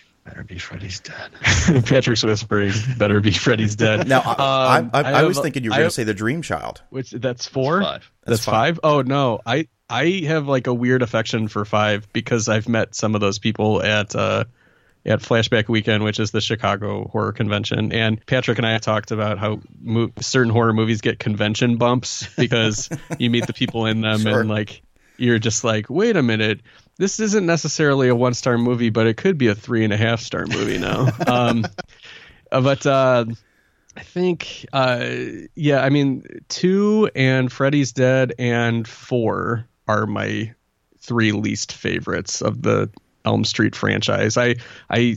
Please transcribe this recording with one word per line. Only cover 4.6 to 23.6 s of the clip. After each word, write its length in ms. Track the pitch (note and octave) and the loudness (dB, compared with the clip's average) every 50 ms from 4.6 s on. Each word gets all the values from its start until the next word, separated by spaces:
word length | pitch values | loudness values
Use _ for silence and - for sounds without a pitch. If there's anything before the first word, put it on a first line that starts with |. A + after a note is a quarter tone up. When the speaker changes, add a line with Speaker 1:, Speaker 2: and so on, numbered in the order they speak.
| C3 B2+ B2+ D#3 | 4 4 4 2
Speaker 2:
Um, 120 | - A#2 - | 2 2 0
Speaker 3:
I, 80 | C3+ | 0
I, 20 | C#3+ | 2
Speaker 2:
I 100 | C3+ C#3 C3 | 2 4 4
Speaker 3:
I 20 | - | 4
was 120 | E3+ F#3 | 2 2
Speaker 2:
have, 80 | C#3+ C#3 | 0 -2
Speaker 3:
thinking 180 | D3+ - - B2 | -2 -4 -4 -4
you 80 | G#2+ | -2
were 40 | A#2 | 0
Speaker 2:
I 20 | |
Speaker 3:
gonna 80 | C#3 D#3 | 2 2
Speaker 2:
have 80 | E3 - | 0 0
Speaker 3:
say 120 | - A2+ | -2 -2
The 100 | G#2 G#2 | -2 -2
Dream 280 | F#2+ G#2+ A2+ C#3+ E3+ D3+ | -2 -2 -2 -2 -4 -4
Child. 400 | - F#2 D2 G#1+ A#1 - - - _ | -4 -6 -6 -6 -8 -12 -14 -16 _
Speaker 2:
Which, 200 | - C3+ B2+ - - | -10 -10 -10 -10 -8
that's 340 | B2 A#2+ B2+ B2 B2 - | -6 -4 -4 -4 -6 -10
four? 340 | - - C3+ C3 C#3 E3 F#3+ | -6 -2 -2 0 2 2 2
Speaker 1:
That's 60 | G3+ | 0
five. 240 | - C2 - - - _ _ - | 0 -4 -6 -12 -20 _ _ -4
Speaker 2:
That's 60 | - A#2 G#2+ | -2 0 0
Speaker 3:
That's 60 | - | 0
five. 300 | - G#2+ A2 A#2+ D#3+ E3+ | 2 2 2 2 2 0
Speaker 2:
five? 40 | E3 - | 2 2
Oh, 200 | D#3 D3 C#3+ C3 | 2 4 2 2
no. 380 | B2 C3+ C#3+ C#3 B2 A2 - - | 2 2 2 2 2 0 -2 -2
I, 220 | A2+ B2 D3+ D#3+ - _ _ _ - | -2 -2 -2 -2 -6 _ _ _ -6
I 340 | A#2+ A#2+ C#3+ E3+ F#3+ G3 D#3+ | -2 0 0 0 0 0 0
have, 220 | C#3+ D#3+ D#3+ C#3+ C#3 | -2 -2 -2 0 0
like, 180 | C#3 B2+ B2 | 0 0 0
a 80 | C3+ B2 | 0 -2
weird 280 | A#2 B2 B2 C3 B2+ B2 | 0 2 2 2 2 2
affection 440 | A2 - A2+ A2 - - A2+ A2 | 0 0 -2 -2 -2 -2 -4 -4
for 180 | G2+ - G#2 G#2 | -4 -4 -6 -4
five 460 | - - G#2 G#2+ G#2+ G#2 G2+ G#2 - - | -2 0 0 2 2 0 -2 -4 -6 -6
because 360 | A#2+ G#2+ - B2 A2+ G#2+ A2+ | -6 -4 -2 -2 -2 0 0
I've 200 | G#2+ A2 G2+ - | 0 0 0 0
met 280 | A2+ A2 G2+ - - | 0 0 0 -2 -4
some 180 | - - G#2+ G#2+ | -4 -2 -2 0
of 60 | G#2 | 0
those 180 | G#2 G2 G2 G2+ | 0 0 -2 -2
people 440 | - A2+ G2+ - G#2+ G#2+ G#2+ - - | -2 -4 -2 0 0 0 0 0 0
at, 340 | G#2 G#2+ G#2 G2+ - - | 0 0 0 -2 -2 -4
uh, 280 | A2 G2+ G2+ G#2 G#2 A2 A#2 - _ _ _ _ _ _ _ _ _ - | -2 -2 0 0 -2 -4 -6 -10 _ _ _ _ _ _ _ _ _ -2
at 140 | - A2 G#2+ | -2 -2 0
Flashback 480 | - - B2 A2+ A2 - B2+ A2+ G#2 - | 0 0 0 2 2 2 2 0 0 2
Weekend, 360 | A#2 A2 G#2+ A2+ G#2+ G#2 G#2+ | 0 0 0 0 0 0 0
which 140 | G#2+ G#2+ - | 0 -2 -2
is 120 | A2 G2+ - | -4 -2 -2
the 80 | G#2+ | -4
Chicago 680 | - - A2+ G#2+ - G2 G2+ G2 G#2 G#2 G2+ G2+ G#2 - | -2 -2 -2 -2 0 -2 -2 -2 -4 -6 -6 -6 -8 -6
Horror 240 | - A2 G#2 G#2 G#2 | -4 -4 -4 -2 -2
Convention. 600 | - A2+ G2+ G#2 G2+ G#2 - G#2+ G#2+ G#2+ G#2+ - | -4 -2 -2 -2 -2 -2 -2 -2 -2 -2 -2 0
And 320 | A2+ A2+ A2 A2 A2 - | 0 0 0 0 -2 -2
Patrick 320 | - C3+ B2+ - - A2+ A#2+ | -2 -2 0 0 0 0 0
and 80 | A#2+ | 0
I 100 | A2 A2+ A2 | 0 0 0
talked 320 | - A2+ A2 G#2+ G#2 - A2+ | 0 -2 -2 -2 -2 -4 -4
about 260 | G#2+ G#2+ G#2+ G#2 G2 | -4 -2 -2 -2 -2
how 220 | G#2+ G#2 G#2+ - - - - - | -2 -4 -4 -6 -8 -14 -20 -14
mo-, 300 | - - A2 A#2 A#2 F#2+ - - | -6 -2 0 0 0 -2 -4 -8
certain 320 | - - - C3+ B2 A#2 A2 | -6 0 2 2 2 4 4
horror 200 | A#2+ A#2 A2+ A2 | 4 4 4 2
movies 280 | A2 A2+ A2 A#2 G#2 | 2 2 0 0 -2
get 180 | - A#2+ G#2 - | -2 -2 -4 -2
convention 580 | - G#2+ G#2 G2+ G#2+ G#2+ A2 - C3 A#2+ A#2 | -4 -4 -2 0 0 0 0 0 2 2 2
bumps 520 | A2+ A#2+ A#2+ B2 B2+ - - - - - - - | 2 2 2 2 0 -2 -6 -8 -10 -12 -8 -4
because 520 | - B2+ A2+ A#2+ A#2 A2 A2 G#2+ G#2+ - - E3+ C#3+ - | -2 -2 0 0 0 0 0 -2 -4 -6 -8 -10 -12 -10
Speaker 3:
<laughs> 140 | - D#3+ - | -10 -6 -2
Speaker 2:
you 120 | B2+ A#2+ | -2 0
meet 160 | A#2 A#2+ A2+ | 0 0 -2
the 60 | - - | -4 -4
people 320 | - | -4